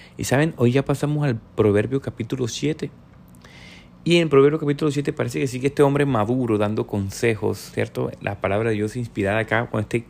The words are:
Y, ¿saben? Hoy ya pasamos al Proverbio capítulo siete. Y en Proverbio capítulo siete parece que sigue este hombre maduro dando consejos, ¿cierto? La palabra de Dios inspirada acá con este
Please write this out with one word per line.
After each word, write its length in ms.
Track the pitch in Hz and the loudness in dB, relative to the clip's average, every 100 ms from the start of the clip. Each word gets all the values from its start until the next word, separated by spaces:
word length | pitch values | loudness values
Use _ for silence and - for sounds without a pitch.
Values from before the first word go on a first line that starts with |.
| - - | -16 -8
Y, 80 | |
¿saben? 300 | - 127 160 - | 0 2 2 2
Hoy 160 | 120 | 2
ya 140 | 135 135 | 2 0
pasamos 400 | 139 143 147 143 | -2 -2 0 0
al 100 | 117 | -2
Proverbio 640 | - - 107 101 110 135 | -4 2 4 4 2 -2
capítulo 460 | - - 110 131 117 | -6 -8 -6 -4 -4
siete. 440 | - 143 156 - - - - - - - - - - - - 160 | -4 -4 -4 -8 -12 -20 -20 -20 -20 -20 -20 -20 -20 -20 -6 2
Y 120 | 170 | 4
en 120 | 160 | 6
Proverbio 280 | 139 143 156 | 6 6 4
capítulo 320 | 147 143 156 | -2 0 0
siete 220 | 139 143 | -2 -2
parece 280 | 143 120 151 | -4 -4 -2
que 80 | 135 | -4
sigue 200 | 123 135 | -2 -2
este 160 | 139 | 4
hombre 220 | 139 143 143 | 4 4 2
maduro 520 | 117 104 131 117 104 | 0 0 0 2 2
dando 300 | 104 107 117 | 0 -2 -4
consejos, 840 | 104 98 - 120 107 104 98 - | -4 -4 -2 -2 0 -2 -4 -8
¿cierto? 360 | 110 117 123 131 - | -6 -6 -4 -6 -6
La 180 | 98 98 | -8 -4
palabra 300 | 92 101 117 | -2 -2 -2
de 60 | 107 | -2
Dios 200 | 107 123 | -4 -6
inspirada 440 | 117 - 95 110 | -8 -4 -2 -2
acá 300 | 107 110 120 | 0 -2 -2
con 120 | 113 | -4
este 240 | 104 120 | -2 -4